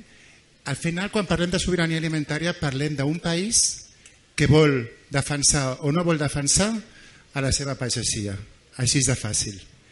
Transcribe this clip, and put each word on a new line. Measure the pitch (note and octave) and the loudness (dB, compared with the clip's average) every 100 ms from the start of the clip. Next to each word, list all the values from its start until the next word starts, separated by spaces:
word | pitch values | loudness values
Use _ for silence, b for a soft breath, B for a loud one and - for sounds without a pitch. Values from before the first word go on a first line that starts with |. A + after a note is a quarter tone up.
| - B B B B _ - | -18 B B B B _ -8
Al | C3+ | -4
final, | E3+ E3+ G3 | -4 -4 -4
quan | G#3+ | -2
parlem | F3 E3 F3 | -2 0 0
de | F#3 | 0
sobirania | F#3 F3+ E3 D#3+ | 0 0 0 0
alimentària, | D#3+ D#3+ D3 D3+ E3+ | -2 -2 -2 -4 -4
parlem | - D3 C3+ D3+ C#3+ | -2 -2 -2 -2 0
d'un | C#3 E3+ | -2 -2
país | E3+ E3+ G#3 A#3 - - - B B B _ - | -2 -2 0 0 0 -2 -16 B B B _ 0
que | |
vol | C#3+ D3+ D3+ C3 A2+ - - | 6 8 8 4 -2 -12 -6
defensar | C#3 - C#3+ C3+ D3+ C3 B2+ | -4 -2 0 2 2 0 -2
o | D3+ D#3+ | 0 2
no | |
vol | E3+ D#3+ | 2 2
defensar | C#3+ D3 C#3+ - G3+ A3+ - B B B B | 0 -2 0 2 2 0 -8 B B B B
a | C#3 | -4
la | C3+ - | -2 -2
seva | C#3 C3 | -4 -4
pagesia. | B2 A#2+ G#2 A#2 G2+ G2 - - _ - | -4 -2 -2 -4 -4 -8 -12 -20 _ -4
Així | A#2+ D3 | 0 2
és | B2 | 2
de | B2 | 0
fàcil. | A2 G#2 A2+ G2 - - B | -2 -4 -4 -8 -16 -20 B